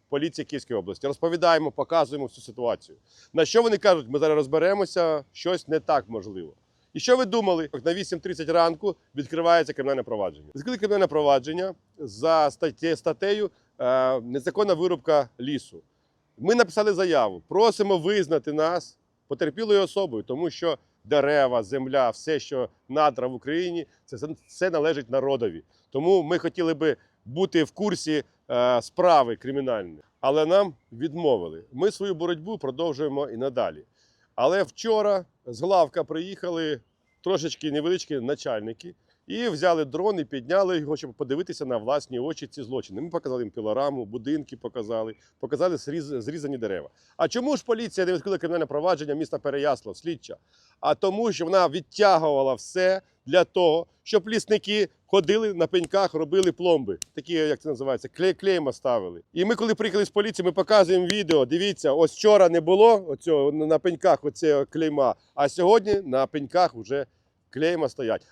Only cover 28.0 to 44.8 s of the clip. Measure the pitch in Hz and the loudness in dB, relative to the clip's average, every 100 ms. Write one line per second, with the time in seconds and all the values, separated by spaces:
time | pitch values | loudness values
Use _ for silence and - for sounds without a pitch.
28 | 156 151 - _ - 123 123 120 - - | -2 -4 -4 _ -4 0 2 2 0 2
29 | 180 165 120 110 - 139 131 110 90 76 | 6 6 4 -2 -6 -4 -2 -4 -6 -14
30 | _ _ 135 151 156 190 196 135 _ 117 | _ _ 0 2 4 2 2 -4 _ -10
31 | 156 156 156 110 82 82 107 127 202 - | -8 -2 0 0 -2 -12 -14 -4 -2 -2
32 | 196 160 175 165 175 214 135 131 170 135 | -6 -4 -4 -4 -8 -10 -8 -6 -6 -4
33 | 151 139 139 113 135 123 95 76 - _ | -6 -4 -6 -6 -4 -2 -4 -6 -18 _
34 | _ _ _ - 131 190 180 - 226 214 | _ _ _ 0 2 2 -2 -4 -2 0
35 | 208 190 175 _ 123 117 175 190 151 170 | 0 -2 -6 _ -16 -6 0 2 2 -2
36 | 147 156 185 190 180 165 156 143 _ _ | -6 -6 -8 -10 -8 -4 -4 -6 _ _
37 | _ _ 185 185 156 - 151 147 160 185 | _ _ -2 -2 -2 -6 -4 -2 -2 -4
38 | - 143 120 147 143 110 110 117 170 - | -4 -6 -4 -4 -4 -6 -6 -12 -18 -20
39 | _ _ - 208 240 147 175 165 143 151 | _ _ -10 -6 -4 0 2 2 0 -2
40 | 202 190 139 135 120 185 190 170 143 151 | -2 -2 -4 -8 -2 0 2 0 -2 -6
41 | 135 - 127 143 175 - 135 117 110 147 | -8 -8 -4 -4 -6 -8 -4 -4 -2 -2
42 | - 123 143 156 135 147 120 127 - 98 | -4 -6 -6 -8 -12 -14 -10 -8 -8 -10
43 | 165 170 143 127 107 - 107 117 143 135 | -8 -8 -6 -6 -8 -6 -4 -2 -2 -4
44 | 104 120 117 151 135 120 113 127 | -8 -8 -6 -6 -8 -14 -12 -10